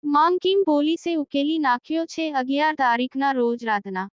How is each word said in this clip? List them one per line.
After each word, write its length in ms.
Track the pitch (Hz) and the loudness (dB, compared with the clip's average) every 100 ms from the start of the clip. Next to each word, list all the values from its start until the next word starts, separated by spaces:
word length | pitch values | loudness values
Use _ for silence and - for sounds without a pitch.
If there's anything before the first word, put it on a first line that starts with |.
માંગ 340 | 294 285 320 359 | 2 2 4 2
કીમ 240 | 370 392 392 | 2 2 4
પોલીસે 480 | 294 294 330 - | 2 2 -2 -2
ઉકેલી 440 | 330 285 285 285 320 | -4 -2 -2 0 0
નાખ્યો 460 | 285 240 _ 311 | 0 0 _ -4
છે. 260 | 330 - 320 | -4 -4 -4
અગિયાર 440 | 285 254 277 311 | -2 -2 0 0
તારીખના 580 | 311 254 233 254 269 277 | 0 0 2 -2 -2 -2
રોજ 320 | 269 240 240 | 0 0 -2
રાતના 440 | 233 208 202 185 196 | -2 -4 -4 -8 -8